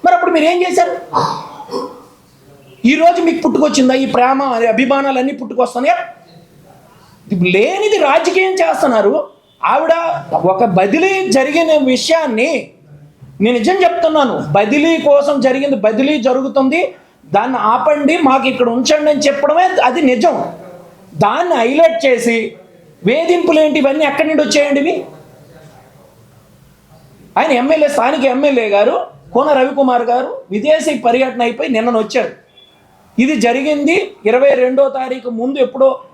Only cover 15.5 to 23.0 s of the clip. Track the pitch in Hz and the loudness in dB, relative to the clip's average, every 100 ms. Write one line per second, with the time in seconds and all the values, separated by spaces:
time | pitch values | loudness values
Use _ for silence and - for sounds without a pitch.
15.5 | 262 285 254 214 220 269 302 233 254 269 | 0 -2 0 0 0 0 0 0 -2 -2
16.5 | 269 269 320 349 - _ _ 160 190 247 | 0 0 0 -4 -8 _ _ -4 -2 -2
17.5 | 254 208 240 311 294 285 339 285 269 277 | -2 0 0 2 2 0 2 2 2 0
18.5 | - 240 233 262 302 302 294 277 285 285 | -2 -2 0 0 2 2 0 0 0 0
19.5 | 320 370 370 - 294 285 247 320 269 - | 2 2 2 0 0 0 2 0 0 -8
20.5 | - - - - - - 151 202 285 349 | -12 -20 -20 -20 -20 -18 -2 0 0 0
21.5 | 294 233 294 330 - 277 240 233 233 220 | 0 0 4 2 4 0 2 0 -2 -4
22.5 | - - - - _ | -12 -20 -20 -20 _